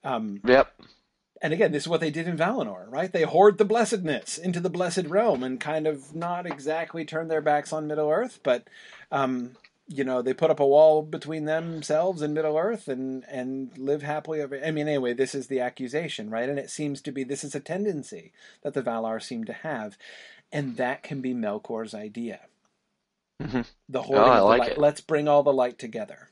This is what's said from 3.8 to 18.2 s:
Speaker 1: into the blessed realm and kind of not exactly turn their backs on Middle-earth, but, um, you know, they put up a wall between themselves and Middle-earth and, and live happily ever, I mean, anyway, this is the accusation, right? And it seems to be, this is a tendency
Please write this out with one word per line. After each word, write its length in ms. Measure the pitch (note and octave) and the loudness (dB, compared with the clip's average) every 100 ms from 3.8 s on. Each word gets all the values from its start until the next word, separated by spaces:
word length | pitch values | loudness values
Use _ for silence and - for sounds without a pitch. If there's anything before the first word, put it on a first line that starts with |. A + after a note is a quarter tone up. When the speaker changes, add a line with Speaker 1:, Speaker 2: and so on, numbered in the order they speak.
| A3 G#3+ E3+ B2 - - | 2 0 -2 -2 -4 -8
Speaker 1:
into 240 | F3+ F3 | -4 -2
the 100 | F3 | -2
blessed 360 | F3 F3+ F3+ D3+ | -2 -2 -2 0
realm 360 | F#3 A#3 C#3 | 2 2 0
and 180 | B2+ B2+ | -2 -6
kind 260 | D3+ D#3 D#3 | -4 -2 -2
of 280 | C#3+ C3+ | -4 -10
not 320 | D#3 E3+ F3 F3 | -8 -6 -6 -6
exactly 580 | C#3+ C3+ D#3+ D#3+ E3 | -8 -4 -4 -4 -8
turn 240 | D#3+ D#3+ E3 | -6 -6 -2
their 120 | D#3 | 0
backs 320 | D3+ D3 D3 | 2 0 0
on 140 | D#3 D3+ | -6 -4
Middle-earth, 540 | D3+ D3+ D#3+ B3 - | 0 2 2 0 -4
but, 260 | - A#2+ - - - - - | 0 0 -2 -20 -20 -20 -6
um, 400 | D3 C3+ B2+ B2 - _ _ - | -2 0 -2 -6 -14 _ _ -12
you 180 | C#3 | -4
know, 180 | C3 B2+ | -2 0
they 100 | B2 | -2
put 180 | B2+ D#3+ | 0 2
up 100 | D3+ | 4
a 60 | C#3 | 6
wall 360 | C#3+ D#3 D#3 | 10 10 8
between 420 | D#3 D#3 C#3+ D#3+ | 0 -8 -6 -6
themselves 760 | D3+ D#3+ E3 D#3+ D3 D#3 F3+ F3 | -2 -2 -2 -8 -2 0 0 -2
and 120 | D3+ | -2
Middle-earth 540 | D3+ D#3 D3+ F#3+ A3+ - | 0 0 0 0 -4 -6
and, 360 | B2+ C3 C3 B2 | -6 -6 -8 -10
and 460 | C3+ B2+ C3+ C3 B2+ | -8 -6 -6 -8 -8
live 240 | C3+ D3 | -2 -2
happily 380 | C#3+ D3+ D3+ D#3 | -2 -6 -4 -6
ever, 180 | C#3 C#3 | -6 -4
I 80 | D#3 | -4
mean, 180 | D#3 D3+ | -2 0
anyway, 240 | C#3+ B2 | 0 0
this 220 | A#2+ C3 | 0 -2
is 120 | C#3 C3 | -2 -4
the 140 | C3 | -2
accusation, 680 | B2 - B2+ C#3+ E3 - G#2+ | -2 -4 -6 -6 -6 -8 -6
right? 180 | A2+ B2 | -4 -4
And 100 | C#3 | -4
it 120 | - | -8
seems 300 | - D3+ C#3 | -6 -6 -6
to 100 | - | -8
be, 120 | C3+ | -8
this 200 | B2+ C#3 | -6 -8
is 100 | C#3+ | -8
a 60 | D3+ | -10
tendency 720 | - F3+ G#3 D#3 - E3+ | -6 -4 -2 -4 -8 -16